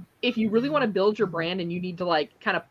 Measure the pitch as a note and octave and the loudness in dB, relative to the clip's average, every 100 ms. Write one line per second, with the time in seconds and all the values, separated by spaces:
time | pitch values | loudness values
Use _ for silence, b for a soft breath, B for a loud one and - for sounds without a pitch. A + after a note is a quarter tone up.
0 | F3 _ A#3+ A#3 G#3+ A3 C4+ D4+ A#3+ F#3+ | -14 _ -2 0 2 2 2 0 0 2
1 | G3+ G#3+ G3 E3 E3 F#3 E3+ F3 F3+ E3+ | 2 2 0 0 -4 -2 -4 -4 -6 -6
2 | F3 D#3+ D3 _ A3 F3 - | 0 0 0 _ -4 -4 -4